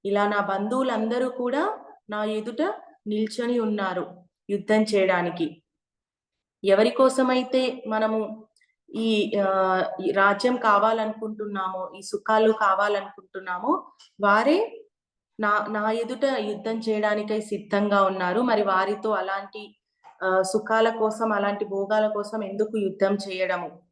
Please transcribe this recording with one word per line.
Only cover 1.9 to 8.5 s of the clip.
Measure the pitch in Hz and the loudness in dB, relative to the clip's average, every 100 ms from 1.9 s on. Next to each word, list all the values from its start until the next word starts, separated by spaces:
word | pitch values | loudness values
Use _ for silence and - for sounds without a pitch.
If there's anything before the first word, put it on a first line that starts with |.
| - - | -20 -10
నా | 208 | -6
ఎదుట | 214 214 220 233 349 427 - _ 208 | -4 -4 -6 -2 -2 -4 -14 _ -6
నిల్చొని | 214 214 - 240 240 | -2 -2 -2 -2 0
ఉన్నారు | 220 208 190 185 175 - _ _ - | 0 -2 -2 -4 -6 -12 _ _ -6
యుద్ధం | 202 - 214 | -6 2 2
చేయడానికి. | 214 208 190 175 175 170 156 - _ _ _ _ _ _ _ _ _ _ | 4 4 4 2 0 -2 -4 -4 _ _ _ _ _ _ _ _ _ _
ఎవరి | 196 196 233 | 4 6 4
కోసమైతే | - 262 262 262 254 254 262 254 254 220 | 6 4 4 2 2 2 0 0 -4 -4
మనము | 220 220 220 214 220 - | -2 0 0 -4 -10 -18